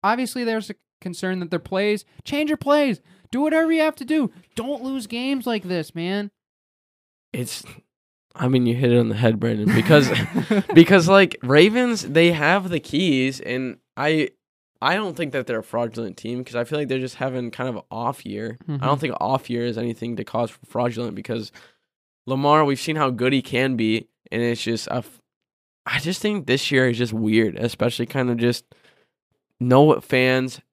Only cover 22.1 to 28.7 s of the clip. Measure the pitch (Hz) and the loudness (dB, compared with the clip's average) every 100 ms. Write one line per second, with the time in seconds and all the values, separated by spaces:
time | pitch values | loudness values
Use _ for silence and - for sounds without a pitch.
22.1 | _ - 135 143 151 147 135 - 156 139 | _ -6 0 4 4 4 0 -4 0 0
23.1 | 120 127 135 - 123 135 123 110 110 - | 0 2 0 0 -2 0 0 0 0 -4
24.1 | _ _ 113 120 117 - 113 - - 110 | _ _ -2 0 -2 -2 -4 -4 -6 -6
25.1 | - _ _ _ _ _ _ - 139 147 | -18 _ _ _ _ _ _ -6 -4 -4
26.1 | 185 214 208 139 135 - 135 127 113 120 | -2 -2 -2 0 -2 2 2 2 0 -2
27.1 | 110 107 110 107 - 117 - 117 - 120 | -2 2 2 2 0 -6 -2 -4 -2 -4
28.1 | 135 123 117 120 120 _ | -2 -2 0 0 0 _